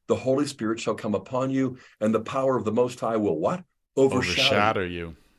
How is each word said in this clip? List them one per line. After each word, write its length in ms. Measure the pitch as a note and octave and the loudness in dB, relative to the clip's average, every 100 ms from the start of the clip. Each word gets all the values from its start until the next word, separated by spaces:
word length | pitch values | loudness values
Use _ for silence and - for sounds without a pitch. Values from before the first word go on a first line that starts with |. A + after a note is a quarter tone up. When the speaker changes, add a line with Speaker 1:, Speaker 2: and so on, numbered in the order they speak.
| - | -4
Speaker 1:
"The 100 | G#2 | -2
Holy 300 | B2+ C3+ D3 | 0 0 0
Spirit 320 | C3 A2 A2+ | -2 -4 -2
shall 140 | - | -4
come 200 | G#2 A2 | -4 -2
upon 360 | G2 - B2+ C3+ | -4 -4 -4 -2
you, 280 | C3+ C3 B2+ - _ | 0 -2 -4 -18 _
and 140 | G#2+ | 0
the 60 | A2 | 0
power 360 | A2 C3+ C3+ B2 | -2 -2 0 0
of 80 | |
the 80 | G#2 | 0
Most 280 | A2 B2 A#2+ | 0 0 -2
High 160 | A#2 A2+ | -4 0
will" 220 | G#2 D#2 | 0 0
what? 260 | G2 F3+ - _ _ - | 0 -2 -8 _ _ 2
"Overshadow 340 | C3+ - G#2 | 4 4 0
you." 120 | F2 | 0
Speaker 2:
Overshadow 420 | C3 G#2 G#2+ A2 | 2 4 4 2
you. 320 | F2+ F2 E2+ D#2+ _ | -2 -6 -8 -12 _